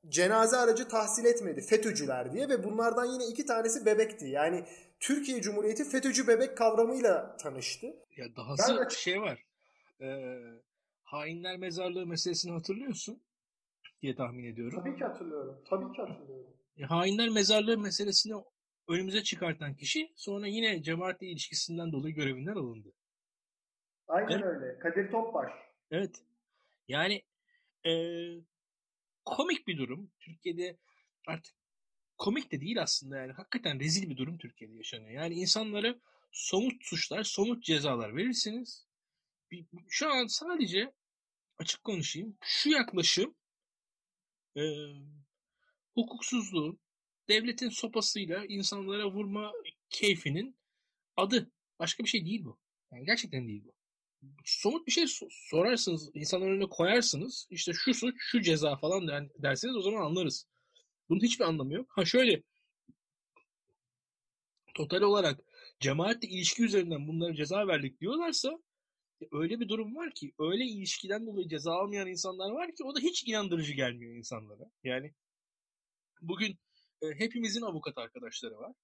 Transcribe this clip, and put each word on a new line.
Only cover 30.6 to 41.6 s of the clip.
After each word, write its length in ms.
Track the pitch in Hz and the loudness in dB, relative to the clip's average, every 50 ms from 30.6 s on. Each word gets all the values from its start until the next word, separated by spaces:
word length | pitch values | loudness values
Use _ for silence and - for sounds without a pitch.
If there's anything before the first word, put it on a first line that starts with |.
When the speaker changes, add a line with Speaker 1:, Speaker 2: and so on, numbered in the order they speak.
| 175 180 170 _ _ _ _ _ _ _ _ _ - | -6 -6 -8 _ _ _ _ _ _ _ _ _ -8
Speaker 2:
artık 280 | 160 160 160 - - _ _ _ _ _ _ _ _ _ _ _ _ _ - | -8 -8 -8 -8 -18 _ _ _ _ _ _ _ _ _ _ _ _ _ -2
komik 340 | - - 233 302 - - | 0 0 0 0 -2 -4
de 80 | - 139 | -8 -6
değil 220 | 139 190 233 220 | -4 -4 -2 -2
aslında 340 | 160 - - - 139 135 139 | 0 0 -2 -2 -4 -6 -10
yani. 160 | 135 131 131 | -8 -8 -10
Hakikaten 480 | 131 - 190 _ - 247 - 165 143 135 | -12 -14 -10 _ -6 -4 -2 -2 -2 -2
rezil 300 | 139 160 165 196 190 165 | 0 0 0 0 0 -4
bir 60 | 131 | -4
durum 220 | 127 131 156 175 165 | -4 -4 -6 -6 -10
Türkiye'de 360 | - 117 _ _ 113 107 110 | -12 -16 _ _ -18 -18 -16
yaşanıyor. 360 | 113 107 - - 113 110 110 | -14 -14 -12 -12 -12 -14 -12
Yani 240 | 117 139 160 170 170 | -8 -8 -6 -6 -4
insanlara 600 | 175 185 185 - 214 220 214 208 208 208 233 247 233 _ _ _ _ _ _ | -2 2 2 2 2 2 -2 -2 0 0 0 -2 -4 _ _ _ _ _ _
somut 420 | - - - - - 190 233 262 - - | -12 -8 -4 0 2 2 2 2 -2 -4
suçlar, 420 | - - 180 165 - - - - 214 | -8 -6 -4 -4 -4 -4 -4 -4 -4
somut 400 | - - - 202 233 240 240 - | -4 0 0 2 2 0 -2 0
cezalar 520 | - 160 147 143 147 131 117 113 104 110 | 2 2 2 4 2 0 0 -2 -4 -2
verirsiniz. 720 | 147 208 254 240 - - 214 220 240 247 - - - _ _ _ _ _ _ _ _ _ _ _ _ _ _ | -2 0 0 0 0 -2 -2 -4 -8 -8 -10 -14 -18 _ _ _ _ _ _ _ _ _ _ _ _ _ _
Bir, 160 | 170 175 165 _ - 175 - _ | -16 -16 -14 _ -20 -20 -12 _
şu 220 | - - 294 311 | -4 -2 0 2
an 140 | 277 254 247 | 2 0 0
sadece 640 | 214 - - 311 339 359 320 262 175 175 190 226 269 _ _ _ _ _ _ _ _ _ _ _ _ _ | 0 -2 -4 -2 -2 0 0 0 0 0 -2 -2 -2 _ _ _ _ _ _ _ _ _ _ _ _ _
açık 260 | - | -8